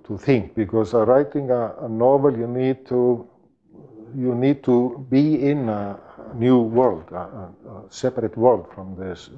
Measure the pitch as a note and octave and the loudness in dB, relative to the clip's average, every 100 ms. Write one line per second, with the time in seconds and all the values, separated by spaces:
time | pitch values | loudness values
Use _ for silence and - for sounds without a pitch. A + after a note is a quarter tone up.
0 | - G2+ - A#2+ - A2+ F#2+ A2+ G#2+ A#2 | -10 -4 0 0 0 -4 -2 0 0 2
1 | A2 C3 D3 D3 C3 B2 A2 - A#2 A2+ | 4 2 2 -4 -2 -2 -2 -8 -8 2
2 | B2+ C#3 C#3+ A#2 A#2 B2+ C3 C3 - B2 | 4 4 2 0 -4 -2 -2 -2 -4 0
3 | B2 A#2 - _ _ _ _ - - A2 | 2 0 -6 _ _ _ _ -20 -20 -20
4 | A2+ C3 B2 A#2+ C3+ C#3 - A#2+ B2 - | -14 -6 -4 0 0 0 2 2 0 -6
5 | C3 C3 D3+ C#3+ C#3 D3 A#2 G#2 G2+ G2+ | 0 2 2 2 0 0 -2 -4 -6 -10
6 | - - - A#2+ B2 B2 A2+ A#2 B2+ E2 | -16 -20 -14 -2 4 4 4 2 2 0
7 | E2 F2 F2 A2+ F2 - - - - - | -8 -12 -12 -14 -18 -20 -20 -20 -20 -6
8 | B2+ A#2+ G#2+ A#2 B2 G2+ E2 - F#2+ F#2 | -6 -4 -6 2 2 2 -2 -16 -14 -12
9 | F#2 F2 - | -12 -12 -16